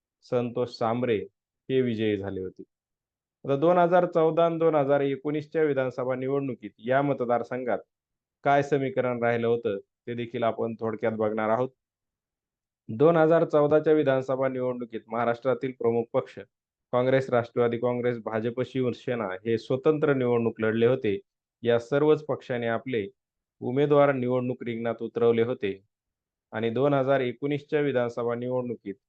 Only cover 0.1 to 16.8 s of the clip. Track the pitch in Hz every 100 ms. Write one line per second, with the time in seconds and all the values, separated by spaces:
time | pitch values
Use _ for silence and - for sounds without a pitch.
0.1 | _ - 123 120 117 120 - 117 120 123
1.1 | 107 92 _ _ _ - 131 123 110 110
2.1 | 104 98 95 92 - 92 _ _ _ _
3.1 | _ _ _ - 139 160 180 170 180 175
4.1 | 175 160 160 170 165 165 156 135 143 139
5.1 | 135 151 151 147 160 156 135 131 123 127
6.1 | 127 131 143 139 117 104 _ 113 131 143
7.1 | 135 120 120 117 127 123 98 - _ _
8.1 | _ _ _ 151 143 143 143 135 127 127
9.1 | 120 117 120 117 117 117 98 - _ -
10.1 | 120 117 123 117 110 117 110 113 110 117
11.1 | 110 107 107 107 113 127 _ _ _ _
12.1 | _ _ _ _ _ _ _ - 110 147
13.1 | 170 156 165 165 151 147 151 156 156 135
14.1 | 131 131 131 135 131 127 123 120 110 113
15.1 | 113 120 120 135 123 135 127 117 117 117
16.1 | 131 123 - 101 _ _ _